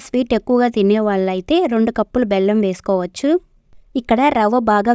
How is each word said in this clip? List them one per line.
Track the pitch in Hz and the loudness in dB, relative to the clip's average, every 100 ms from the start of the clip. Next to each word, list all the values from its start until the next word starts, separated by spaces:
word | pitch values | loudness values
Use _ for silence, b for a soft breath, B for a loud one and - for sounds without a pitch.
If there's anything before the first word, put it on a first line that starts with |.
| - | -2
స్వీట్ | 247 247 220 | -4 -2 -2
ఎక్కువగా | - 247 247 226 | 0 0 0 2
తినే | 196 214 214 | 2 2 0
వాళ్ళైతే | 196 190 185 185 330 339 | 0 -2 -4 -2 0 0
రెండు | 226 226 220 | 0 0 -2
కప్పులు | 214 247 240 | -4 -2 0
బెల్లం | 196 190 214 202 | 0 2 0 0
వేసుకోవచ్చు. | 180 - 190 180 - 277 349 - _ _ - - 269 | -4 -2 -2 -4 -4 -2 -2 -4 _ _ -20 -12 -8
ఇక్కడ | 233 226 285 277 | -2 0 2 2
రవ్వ | 208 247 226 | 0 0 2
బాగా | 208 208 | 2 2